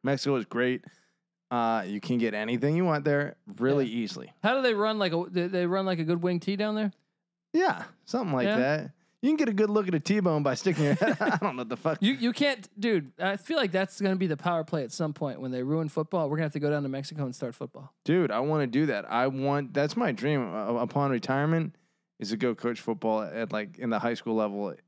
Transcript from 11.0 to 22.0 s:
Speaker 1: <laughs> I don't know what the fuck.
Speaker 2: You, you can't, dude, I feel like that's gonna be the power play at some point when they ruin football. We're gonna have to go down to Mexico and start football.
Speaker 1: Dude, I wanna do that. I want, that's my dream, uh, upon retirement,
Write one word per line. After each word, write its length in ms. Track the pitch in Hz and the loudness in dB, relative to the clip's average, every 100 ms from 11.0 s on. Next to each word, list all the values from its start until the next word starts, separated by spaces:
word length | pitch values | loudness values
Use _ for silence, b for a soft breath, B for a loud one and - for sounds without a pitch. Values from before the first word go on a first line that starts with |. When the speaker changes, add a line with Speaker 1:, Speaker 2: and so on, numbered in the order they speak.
| 226 196 | 2 2
Speaker 1:
<laughs> 20 | |
I 160 | 214 196 | 0 0
don't 160 | 202 127 | -2 -4
know 40 | |
what 60 | 117 | -6
the 60 | 156 | -4
fuck. 220 | 160 156 | -2 0
Speaker 2:
You, 120 | 196 | 0
you 180 | 269 233 | 2 0
can't, 340 | - 285 254 185 208 | 2 0 0 -8 -4
dude, 320 | 233 196 135 - | 0 0 -2 -4
I 160 | 185 196 | -2 -2
feel 220 | - 320 | -2 0
like 160 | 220 | 2
that's 260 | 185 190 - | 0 -2 -2
gonna 160 | 196 190 | 0 2
be 120 | 185 | 0
the 100 | 151 | 0
power 260 | 180 170 | 0 -2
play 200 | 160 160 | -2 -4
at 100 | 123 | -4
some 180 | - 156 | -4 -4
point 280 | 147 147 - | -2 -6 -6
when 100 | 131 | -6
they 100 | 127 | -4
ruin 260 | 127 156 156 | 0 0 0
football. 400 | 156 156 180 147 | -2 -2 -2 0
We're 80 | 151 | 0
gonna 80 | 156 | -2
have 80 | |
to 60 | 147 | 0
go 80 | 147 | 0
down 140 | 147 | 0
to 60 | 139 | -2
Mexico 360 | 135 139 156 135 | -6 -8 -6 -6
and 100 | 120 | -4
start 180 | 127 - | -8 -8
football. 360 | 127 - 139 _ - | -12 -12 -20 _ 2
Speaker 1:
Dude, 260 | 180 151 | 4 4
I 80 | 107 | 2
wanna 280 | 139 156 131 | 2 2 2
do 180 | 123 156 | 2 2
that. 260 | 104 - | 0 0
I 160 | 113 135 | 2 2
want, 460 | 135 139 143 135 | 2 0 0 0
that's 240 | 139 147 - | 0 0 0
my 160 | 147 | -2
dream, 400 | 107 135 143 110 98 | 0 0 0 0 -4
uh, 200 | 104 120 | -2 -2
upon 360 | 117 143 139 | 0 0 0
retirement, 640 | 123 - 135 151 165 151 - _ _ | 0 0 0 2 0 -2 -8 _ _